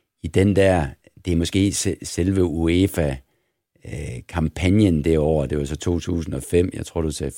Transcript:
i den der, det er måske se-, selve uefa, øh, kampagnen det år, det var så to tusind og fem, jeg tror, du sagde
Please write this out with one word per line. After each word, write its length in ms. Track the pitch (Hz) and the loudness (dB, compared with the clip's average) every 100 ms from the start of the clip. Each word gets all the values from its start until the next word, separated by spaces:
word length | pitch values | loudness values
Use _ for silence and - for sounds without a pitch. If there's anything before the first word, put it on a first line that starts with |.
| _ _ | _ _
i 60 | 87 | -2
den 280 | 92 98 98 | 2 4 6
der, 300 | 95 90 65 - _ - | 4 4 0 -8 _ -10
det 80 | 90 | -2
er 40 | 85 | 0
måske 360 | 82 98 98 | 2 2 0
se-, 240 | - 101 - | 0 -4 -6
selve 420 | - - 87 95 | -6 -2 0 2
uefa, 720 | 87 80 82 87 98 - 73 67 _ _ _ _ _ _ - | 2 0 2 2 2 0 -2 -4 _ _ _ _ _ _ -14
øh, 60 | - 71 60 - | -10 -10 -12 -8
kampagnen 760 | 87 78 - 92 104 101 78 | -4 -4 -2 2 4 4 2
det 140 | 78 78 | 2 2
år, 280 | 76 78 67 | 2 0 0
det 120 | 73 | -4
var 60 | |
så 120 | 71 76 | -4 -4
to 220 | 90 85 | -2 -2
tusind 360 | - 85 80 | -2 -6 -4
og 80 | 69 | -8
fem, 280 | - 87 92 | 0 0 0
jeg 120 | - - | -4 -8
tror, 140 | 85 | -4
du 100 | 80 | -4
sagde 220 | 73 71 | -4 -8